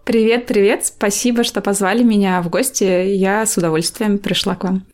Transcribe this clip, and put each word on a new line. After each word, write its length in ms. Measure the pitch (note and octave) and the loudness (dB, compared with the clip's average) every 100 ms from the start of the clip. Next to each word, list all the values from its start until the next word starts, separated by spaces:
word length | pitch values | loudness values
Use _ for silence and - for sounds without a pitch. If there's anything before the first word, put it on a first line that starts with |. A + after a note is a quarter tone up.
| - | -2
Привет, 400 | A3+ A3 A#3+ B3 | 2 2 2 0
привет! 400 | A#3+ G3 E4 - | 2 2 2 -4
Спасибо, 580 | - G#3 G3+ B3 A#3 | -4 -2 0 0 0
что 180 | A#3 - | 0 -2
позвали 420 | G3 G3 G3 A3 | -2 0 0 2
меня 360 | A#3+ G#3 G3 F#3 | 2 4 2 0
в 60 | E3+ | 0
гости. 340 | F3 C4 - | -2 -2 0
Я 640 | G3 F3+ F#3 G3 F#3+ G3+ A3 | 0 2 0 0 0 0 -2
с 120 | - | 0
удовольствием 640 | E3+ D#3+ E3 - G#3+ G3+ | 0 0 -2 -4 -2 -2
пришла 340 | - F3+ - | -2 -2 -2
к 100 | F#3 | -4
вам. 220 | F#3 F#3+ - | -4 -4 -6